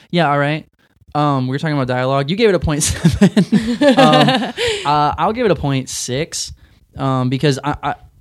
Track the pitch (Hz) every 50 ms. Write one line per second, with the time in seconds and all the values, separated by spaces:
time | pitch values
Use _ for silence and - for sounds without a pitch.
0 | - _ 170 175 160 143 143 143 143 147 151 156 - _ _ _ _ _ _ _
1 | _ - - 147 147 147 139 131 127 127 135 143 165 156 147 143 127 123 123 127
2 | 127 131 139 139 139 139 190 208 240 208 185 156 - 165 147 143 - - - -
3 | - 160 - - 202 175 - 214 165 - 220 185 220 233 240 - 294 285 226 269
4 | 262 - - - - - 262 - - - - 392 480 466 427 403 370 143 147 147
5 | 147 143 - - 165 196 220 247 247 202 160 - 147 139 139 131 131 - - -
6 | - - 123 139 170 170 - - - - - - - _ _ _ _ _ _ -
7 | 135 135 131 131 127 127 135 131 160 147 131 139 - 143 147 - - 143 - -
8 | - - _ _